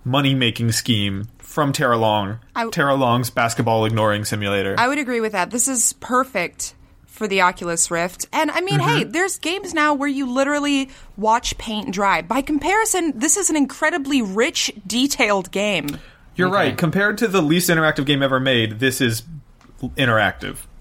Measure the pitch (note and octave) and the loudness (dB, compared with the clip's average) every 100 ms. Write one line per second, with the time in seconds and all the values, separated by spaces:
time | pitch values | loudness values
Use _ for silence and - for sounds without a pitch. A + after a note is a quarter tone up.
0 | B2 C#3 C#3 C3+ A#2+ A2+ A#2 A2 - A2 | -2 2 2 2 0 0 -2 0 0 0
1 | G2+ G2 G#2+ - - - C#3 C3+ C3+ A#2 | 0 -4 -10 -16 -8 -2 0 0 2 2
2 | A2 G#2 G2 A2+ - A#3+ A3+ F3 C#3 C3+ | 2 2 0 -6 -10 -6 -4 0 0 2
3 | B2 A#2+ A#2+ - A#2 - A2+ A2+ A2 A2 | 2 2 0 0 0 0 0 2 2 2
4 | G#2+ G#2 G#2+ G#2+ G2+ G2+ F#2+ G2 B3 D4 | 2 0 -2 -4 -2 -2 0 0 0 -2
5 | B3+ A#3+ A3 G#3 F3+ A#3+ C4+ B3+ - - | -2 -4 -2 -2 -2 -2 -2 0 -2 -4
6 | - B3+ C4 G3 E3+ - - - - - | -2 -2 0 -4 -6 -8 -14 -14 -20 -20
7 | - - A3 F#3+ F3+ F3+ F3 E3 - E3+ | -20 -8 -2 2 2 0 -4 -2 -2 -2
8 | F3 - - C4+ D#4 E4 F#4 G4+ F4+ - | -4 -6 -6 -2 -2 -2 -2 0 2 0
9 | G3+ D4 F#4+ - D#4 F#4+ G4 E4 D4+ D4 | -2 -2 -2 -4 -6 -6 -4 0 2 2
10 | C#4+ C#4 C4 B3 C#4 D4 C#4+ C#4 C4+ - | -2 -2 -2 0 0 0 0 0 -2 -10
11 | - - G#3+ A#3 - - - G#3+ - F#3 | -18 -2 2 2 0 -8 -6 -6 -4 0
12 | G3+ E3+ E3+ A#3+ C#4 D4 D#4 G#4 G#4+ F#4 | 2 2 0 -2 0 -2 2 2 2 0
13 | E4 A3+ D4 G4+ F4+ D#4 C4+ - D#4 E4+ | 0 0 0 2 2 2 0 0 -2 -2
14 | C4+ C#4 G#3 F#3+ C4+ - - G#3+ F#3+ A3+ | 0 0 0 0 0 0 -4 -6 -4 0
15 | C#4 - A3 G3+ F3+ G3 G#3 F3+ C#3+ D3 | 0 2 2 0 -2 -2 -2 -2 -4 -8
16 | - - - - F3+ G3 D#3 - E3 F#3 | -14 -20 -10 -2 0 2 2 2 0 2
17 | G#3 G#3 A3+ F#3 D3 F3 F3 E3 D#3 D3+ | 2 2 2 2 4 2 4 4 2 2
18 | C#3 C#3 C#3 C3 C3 B2 A2 G#2+ C3 B2 | 0 2 2 2 2 2 0 0 0 2
19 | B2+ A2+ - D#3 - - - - B2+ - | 0 0 -6 -16 -18 -20 -20 -12 -8 0
20 | B2+ A2 G2 - G2 - - - | 2 4 2 0 -8 -12 -16 -20